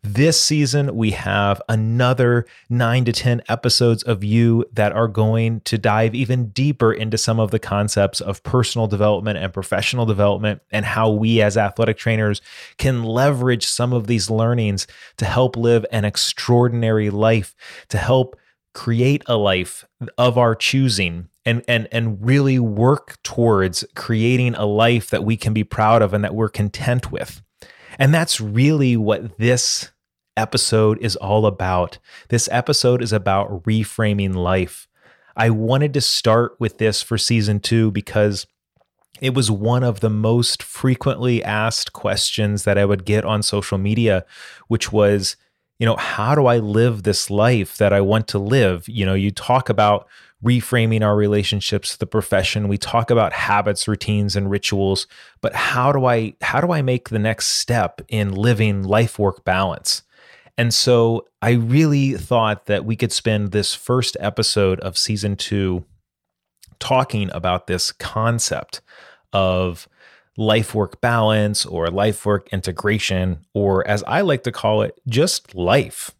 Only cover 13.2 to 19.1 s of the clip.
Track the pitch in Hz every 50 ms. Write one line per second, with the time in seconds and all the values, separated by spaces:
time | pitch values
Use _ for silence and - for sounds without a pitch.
13.2 | 135 143 143 123 123 127 123 113 - - - - 123 123 123 120 104 104 120 110
14.2 | 92 101 110 110 113 117 120 120 110 104 98 98 - _ - - - - _ -
15.2 | 117 92 101 127 127 127 127 117 117 117 117 113 104 - - 110 104 104 101 -
16.2 | - - - - - - 120 120 123 123 117 117 117 113 110 107 107 104 98 104
17.2 | 107 113 117 110 95 - _ _ - - - - - _ - 101 - 120 127 131
18.2 | 127 - - _ _ _ _ _ _ _ _ - - 120 117 113 123 131